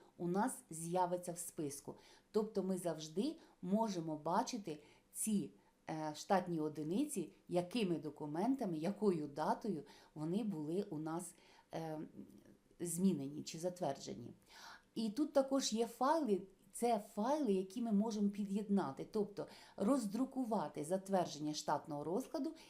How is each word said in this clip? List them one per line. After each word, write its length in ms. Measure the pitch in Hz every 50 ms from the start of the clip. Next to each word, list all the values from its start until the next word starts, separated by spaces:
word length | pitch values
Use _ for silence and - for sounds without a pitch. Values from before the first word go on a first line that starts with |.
| - - _
у 100 | - 175
нас 360 | 175 180 202 233 254 - - - -
з'явиться 640 | 160 160 165 170 175 180 180 170 180 180 175 180
в 60 | 170
списку. 580 | - - - - 170 151 139 - - - 147 - - - - - - _ _
Тобто 320 | - 220 208 - - 190 180
ми 140 | 190 185
завжди 580 | 175 165 170 156 156 156 156 156 190 254 311 320 - - - - _
можемо 560 | 180 180 202 220 226 214 185 170 160 160 156
бачити 600 | 151 147 165 180 220 254 - 262 208 - 165 147 - - - - - _ _
ці, 400 | - - - 214 208 185 139 - - - _ _ _ _ - -
е, 240 | 160 156 156 151 151
штатні 460 | - - - 202 185 185 175 170 156
одиниці, 720 | 151 151 151 156 151 156 185 254 302 294 - 196 156 - - - _
якими 520 | - - - - - - 240 208 175 165 143
документами, 800 | 151 147 - - 156 147 151 170 208 254 269 - 226 185 165
якою 500 | 151 165 196 196 - 214 202 175 156 147
датою 560 | 143 143 151 156 185 - - - 208 170 143 - - - - - - _
вони 280 | 151 151 165 180 226 240
були 400 | 202 170 156 147 151 170 202 -
у 140 | - 156
нас, 380 | 147 160 160 160 175 185 - - - - - - - _ _ -
е, 260 | 165 160 160 156 156 165 - - - - - - - - - - _ _ _ - -
змінені 640 | 170 170 165 175 190 190 165 139 135 139 147 151 -
чи 160 | - - 160
затверджені. 720 | 170 180 180 180 175 139 135 - - 139 127 120 117 - - - - - - - - - - - _ _ -
І 140 | 226 220 202
тут 240 | 202 285 302 302 -
також 400 | 277 269 269 269 269 - - 214
є 140 | 226 233
файли, 540 | - - - 247 285 320 330 285 214 196 180 - - - _ - - -
це 300 | - 233 240 226 202 - - -
файли, 380 | 208 - 262 302 311 277 208 196
які 280 | 185 190 190 - 247
ми 100 | 233 226
можемо 380 | 202 196 220 233 208 214 202 202
під'єднати, 800 | 202 208 202 196 196 220 202 202 202 190 156 135 135 - 165 -
тобто 360 | - 214 202 208 - 165 143 - - - - - -
роздрукувати 1040 | - 196 240 285 262 220 196 202 233 262 269 - 262 247 214 226 185 151 147 - 151 147
затвердження 720 | 160 190 190 - 190 196 180 160 135 - 143 151 151 147
штатного 500 | - - 170 151 139 - 160 147 143 147
розкладу 500 | 156 180 262 262 - - 320 269 320 320 - -